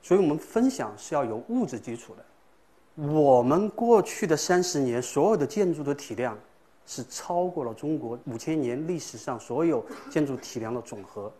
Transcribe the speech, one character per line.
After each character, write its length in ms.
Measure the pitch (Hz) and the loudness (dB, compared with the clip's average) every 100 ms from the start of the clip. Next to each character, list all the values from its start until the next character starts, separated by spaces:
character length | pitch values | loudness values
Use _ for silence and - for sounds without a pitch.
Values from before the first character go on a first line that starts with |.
所 120 | - | 4
以 60 | 180 | 4
我 60 | 175 | 4
们 100 | 151 | 2
分 320 | - - 254 | -2 2 2
享 240 | 254 117 104 | 2 -8 -8
是 160 | - | -4
要 100 | 151 | -2
有 180 | 127 110 - | -2 -4 -4
物 160 | 240 | -2
质 160 | 214 120 | -2 -4
基 160 | 110 117 | -8 -12
础 180 | - | -12
的。 880 | - - _ _ _ _ _ _ - 147 | -20 -20 _ _ _ _ _ _ -8 -2
我 320 | 156 143 127 | 4 8 8
们 280 | 120 160 208 | 6 4 2
过 320 | - 233 226 | 0 6 6
去 240 | 180 - 185 | 6 -4 0
的 100 | 151 | 0
三 260 | - 180 | 2 2
十 160 | 180 147 | 2 0
年， 220 | 135 120 | 0 0
所 280 | 123 - 165 | -2 2 4
有 60 | 214 | 4
的 100 | 143 | 0
建 260 | - 190 | 0 0
筑 100 | 160 | 0
的 120 | 143 | -4
体 200 | 143 - | -6 -6
量 240 | 107 123 - - _ _ _ | -6 -4 -6 -16 _ _ _
是 180 | - - | -16 -12
超 420 | 120 - - 175 180 | -10 -12 -4 -2 -2
过 180 | 175 | -2
了 80 | 123 | -6
中 260 | 110 147 156 | -6 -4 -4
国 200 | 117 120 - | -4 -8 -8
五 100 | 113 | -8
千 240 | - 160 | -4 -2
年 260 | 127 123 160 | 0 -2 -4
历 120 | 175 | -4
史 180 | - 113 | -6 -12
上 240 | - 120 | -8 -8
所 240 | - 120 | -4 0
有 180 | 165 139 - - - | 2 0 -2 -14 -4
建 160 | 156 147 | -2 0
筑 100 | 131 | -4
体 240 | - 123 | -8 -8
量 140 | 113 | -6
的 60 | 117 | -8
总 200 | 110 104 | -10 -14
和。 300 | 98 - 104 - | -14 -12 -12 -14